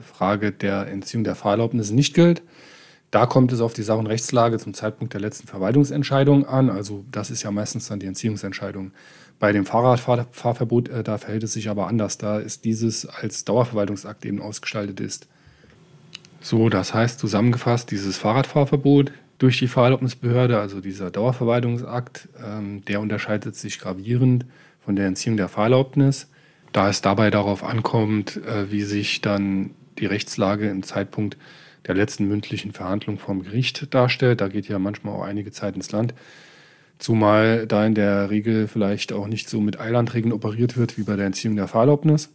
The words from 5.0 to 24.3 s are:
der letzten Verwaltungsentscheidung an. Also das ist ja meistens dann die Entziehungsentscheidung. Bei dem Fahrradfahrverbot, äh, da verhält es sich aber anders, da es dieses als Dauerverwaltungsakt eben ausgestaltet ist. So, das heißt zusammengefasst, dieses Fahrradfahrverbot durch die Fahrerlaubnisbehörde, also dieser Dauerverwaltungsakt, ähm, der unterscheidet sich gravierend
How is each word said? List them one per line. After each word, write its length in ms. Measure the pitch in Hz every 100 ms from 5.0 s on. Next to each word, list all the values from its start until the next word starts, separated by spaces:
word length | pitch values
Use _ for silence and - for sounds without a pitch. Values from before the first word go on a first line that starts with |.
| 120
der 80 | 101
letzten 260 | 104 - -
Verwaltungsentscheidung 1000 | 98 95 131 139 127 135 135 139 143 135
an. 240 | 131 131
Also 360 | 98 104 101 98
das 220 | 107 104
ist 120 | 120
ja 80 | 107
meistens 360 | 104 107 117 -
dann 140 | 101
die 40 | 95
Entziehungsentscheidung. 880 | 95 117 104 98 92 98 101 95 - - - - -
Bei 140 | 104
dem 120 | 104 95
Fahrradfahrverbot, 1200 | 113 123 123 - 120 120 - 120 117 117 117 120
äh, 120 | 120
da 160 | 107 104
verhält 260 | - 107
es 100 | 110
sich 160 | 113 107
aber 180 | 101 92
anders, 300 | 113 101 -
da 240 | 107 104
es 180 | 110 -
dieses 460 | 113 110 113 113 -
als 400 | - 113 - -
Dauerverwaltungsakt 800 | 110 123 110 101 101 101 104 110
eben 160 | 101
ausgestaltet 580 | 87 104 - 110 101 98
ist. 300 | 110 - - _ _ _ _ _ _ - - - - -
So, 260 | - 117 113
das 260 | 101 95
heißt 260 | 110 117 123
zusammengefasst, 720 | 107 92 120 117 - 120 -
dieses 260 | 104 98 92
Fahrradfahrverbot 960 | 107 120 135 151 139 143 139 143 135 - _ -
durch 220 | 131 123
die 100 | 127
Fahrerlaubnisbehörde, 920 | 131 123 131 127 - 120 120 123 113
also 220 | 101 98
dieser 280 | 95 95 92
Dauerverwaltungsakt, 1200 | 98 120 123 117 120 120 120 131 120 120 - - - 110
ähm, 380 | 107 101 101
der 160 | - 101
unterscheidet 560 | 107 104 - 107 113 -
sich 240 | 107 -
gravierend 640 | - 92 104 123 131